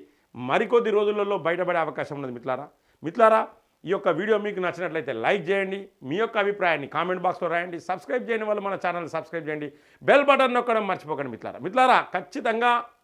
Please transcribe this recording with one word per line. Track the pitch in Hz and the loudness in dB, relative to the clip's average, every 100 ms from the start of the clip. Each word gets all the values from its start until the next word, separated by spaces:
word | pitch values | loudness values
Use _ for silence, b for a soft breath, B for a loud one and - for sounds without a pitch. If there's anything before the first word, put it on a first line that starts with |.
| - b b 120 123 | -8 b b -8 0
మరికొద్ది | 165 226 240 214 208 | 0 4 4 4 2
రోజులలో | 208 208 202 196 160 | 2 0 0 -2 -2
బయటపడే | 180 175 175 | -2 0 0
అవకాశం | 156 147 143 143 | -2 -4 -8 -6
ఉన్నది | 131 120 | -8 -8
మిత్రులారా. | 117 127 147 _ _ _ 143 | -6 -6 -8 _ _ _ -6
మిత్రులారా, | 196 220 220 220 - _ _ - | 6 6 6 2 -8 _ _ -4
ఈ | |
యొక్క | 190 196 156 | -2 0 0
వీడియో | 214 214 | 2 0
మీకు | 208 185 | 0 -4
నచ్చినట్లయితే | 180 165 175 160 156 113 | -4 -4 -6 -6 -4 -2
లైక్ | 123 202 160 | 0 0 0
చేయండి, | 196 190 196 190 _ 131 | -2 -2 -6 -10 _ -6
మీ | 175 | -2
యొక్క | 226 226 | -2 0
అభిప్రాయాన్ని | 202 202 180 156 143 147 | -2 0 0 0 -2 -4
కామెంట్ | 175 180 185 | -2 0 -2
బాక్స్లో | - 175 | -2 -2
రాయండి, | 170 180 170 - | -2 -4 -8 -8
సబ్స్క్రైబ్ | 185 - 254 208 | -8 -4 -6 -2
చేయని | 226 214 | -4 -2
వాళ్ళు | 208 196 | -2 -2
మన | 185 | -4
ఛానల్ | 185 175 156 | -4 -4 -4
సబ్స్క్రైబ్ | 160 156 170 151 | -6 -6 -8 -6
చేయండి, | 151 147 - b b - | -6 -8 -12 b b 4
బెల్ | 269 277 | 6 6
బటన్ | 269 262 247 | 4 4 2
నొక్కడం | 240 220 202 | 0 0 0
మర్చిపోకండి | 180 147 139 135 | -4 -4 -6 -6
మిత్రులారా. | 113 107 92 151 | -8 -10 -8 -4
మిత్రులారా, | 240 254 196 - | 2 6 6 4
ఖచ్చితంగా | 180 - 277 233 220 240 240 - _ | -4 -6 -6 -2 0 2 2 -2 _